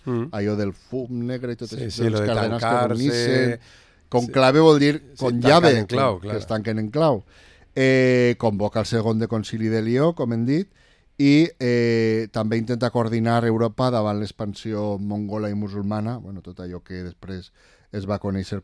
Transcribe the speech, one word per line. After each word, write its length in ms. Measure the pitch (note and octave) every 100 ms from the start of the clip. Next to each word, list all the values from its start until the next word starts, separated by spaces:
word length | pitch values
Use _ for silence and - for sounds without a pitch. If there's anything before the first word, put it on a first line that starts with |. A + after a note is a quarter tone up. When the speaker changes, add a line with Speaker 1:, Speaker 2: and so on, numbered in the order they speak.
Speaker 1:
Mm. 240 | - A#2+ A2+
Speaker 2:
allò 240 | G#2 G2+ G#2
del 160 | G2+
fum 520 | - _ C3 B2 B2 A#2+
negre 260 | B2+ B2
i 40 | A#2
tot 120 | A2+
Speaker 1:
Sí, 60 | -
Speaker 2:
això, 140 | A#2+
Speaker 1:
sí, 120 | G#2+
Speaker 2:
dels 100 | A#2
Speaker 1:
lo 80 | G#2+
de 60 | G#2+
Speaker 2:
cardenals 360 | A2+ A2 A#2
que 60 | A#2
Speaker 1:
tancar-se. 200 | A#2+ B2
Speaker 2:
reunixen. 640 | A2+ C3+ A#2+ A#2+ C3 B2+
Speaker 1:
Sí. 60 | A#2+ - - _ _ _
Speaker 2:
Conclave 520 | B2 A#2+ C3+ C3 C#3+
vol 180 | D#3+ D3+
dir 160 | C#3+ D3+ -
Speaker 1:
Sí, 20 | -
Speaker 2:
con 160 | C3 B2
Speaker 1:
tancar 100 | B2
Speaker 2:
llave, 280 | D#3 E3+ A#2+
Speaker 1:
en 80 | G2+
clau, 320 | B2 C3+ F#2+
Speaker 2:
que 60 | F#2+
Speaker 1:
clar. 80 | G#2+
Speaker 2:
es 80 | G2+
tanquen 320 | A2 G#2+ A2
en 120 | G#2+
clau. 340 | C#3+ D#3+ A#2 - - - _ _ -
Eh, 540 | C3 C3 B2+ B2+ B2 A#2+
convoca 420 | A#2 G2+ G2+ -
el 60 | -
segon 340 | A#2 G#2+ A2
de 80 | A2
Concili 380 | A2+ G#2 A2 A2
de 100 | A2 A2
Lió, 220 | A#2+ D#3 E3+
com 140 | B2
hem 80 | A2+
dit, 220 | A#2 D3 G3 _ _ _ _ -
i, 240 | C#3+ D3 E3 -
eh, 640 | B2 A#2+ A#2 A2+ A2+ A2 A2
també 220 | A2+ A2 A2+
intenta 300 | A2+ A#2+ A#2+
coordinar 540 | B2 A2+ A2+ A2+ A#2 A#2
Europa 400 | A2+ A2+ G#2+ B2+
davant 240 | B2 G#2+ G#2
l'expansió 800 | G#2 - G#2+ G2+ A2+ G#2+ G#2 G2+
mongola 480 | G2+ G#2 G#2 G#2+ G#2+
i 60 |
musulmana, 600 | G#2 G#2 G2+ G2+ G#2+ G#2+ A#2+
bueno, 240 | F#2+ G2
tot 160 | E2+ F2+
allò 220 | F2+ F2
que 220 | - F#2 F2+
després 460 | F2 F#2 F#2 F2+ _ _ _ _
es 160 | G#2 G2
va 80 | G2+
conèixer 400 | G2+ G2 F#2+ G2+